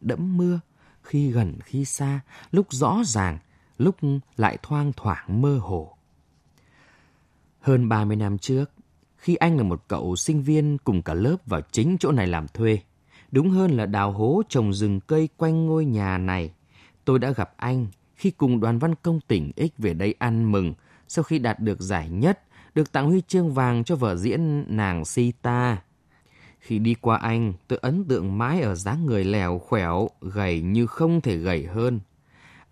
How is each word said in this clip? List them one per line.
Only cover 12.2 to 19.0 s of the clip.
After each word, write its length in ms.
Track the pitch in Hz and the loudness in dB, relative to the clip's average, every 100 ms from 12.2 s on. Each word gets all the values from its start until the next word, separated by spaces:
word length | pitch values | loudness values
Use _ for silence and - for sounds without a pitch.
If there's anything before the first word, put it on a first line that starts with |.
| 92 | 2
làm 200 | 85 76 | -2 -4
thuê, 320 | - 113 107 - _ _ - _ | -2 2 2 -2 _ _ -20 _
đúng 180 | 135 175 | 0 4
hơn 220 | 185 185 | 4 4
là 140 | 127 101 | 2 0
đào 260 | 104 101 | 0 0
hố 300 | 101 110 180 214 | 0 0 0 0
trồng 240 | 135 107 | 0 0
rừng 260 | 98 104 98 | 0 0 0
cây 300 | - 156 160 - | 0 0 0 0
quanh 280 | 165 160 160 | 0 2 0
ngôi 200 | 160 151 | 0 0
nhà 320 | 110 98 92 | 0 0 -2
này, 360 | 92 92 80 - _ - - _ - | -2 -2 -4 -10 _ -20 -20 _ 0
tôi 140 | 131 | 2
đã 120 | 127 | 2
gặp 220 | 123 98 - | -2 -6 -6
anh 300 | 120 127 110 - _ - | -4 -2 -4 -10 _ -6
khi 160 | 196 | -4
cùng 280 | - 139 120 | 0 0 2
đoàn 200 | 113 117 | 0 0
văn 160 | 165 | 0
công 240 | 160 | -2